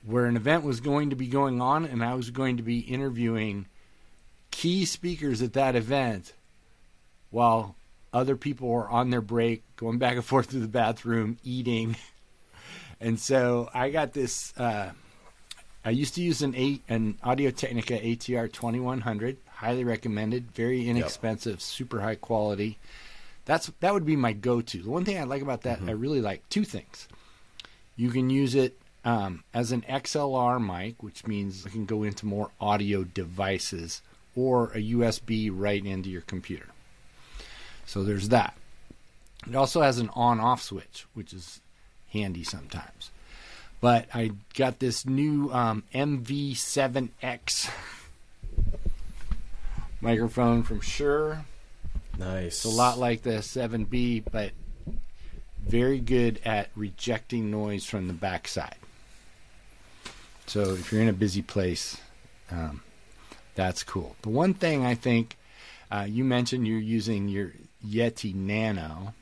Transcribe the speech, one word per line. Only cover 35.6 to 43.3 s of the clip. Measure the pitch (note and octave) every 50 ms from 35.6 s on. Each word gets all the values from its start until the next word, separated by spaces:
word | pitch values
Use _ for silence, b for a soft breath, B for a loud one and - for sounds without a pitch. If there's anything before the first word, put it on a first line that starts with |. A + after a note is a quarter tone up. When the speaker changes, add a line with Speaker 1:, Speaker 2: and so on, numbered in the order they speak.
| G2 G#2 G#2 G2+ G2
Speaker 1:
into | G2+ G2 F#2+ F#2 G2
your | F#2 F2 -
computer. | - - F2+ - - F#2 - - - - - - - - - - - B B B B B B B B B B B B B B B
So | - - G2+ G2
there's | G2+ G#2 G2 F#2+ G#2
that. | B2 A#2+ G2+ - - - - - - - - - - - - - - - - - - - -
It | - A#2
also | C3 C3+ C3 - E3+ D3+
has | C#3 B2+ A#2+
an | A#2+ A2 -
on-off | B2 A#2 A#2+ A#2+ A2 A2 B2 B2+ A#2+ -
switch, | - G#2 F#2+ - - - - - - _
which | A#2 F#2+ - -
is | F#2+ F2 - - - _ - b b b b b b - - -
handy | G#2+ G#2 G2 F2+ E2+ D#2+
sometimes. | - - F#2 C2+ C2+ - - - - - - - - - B B B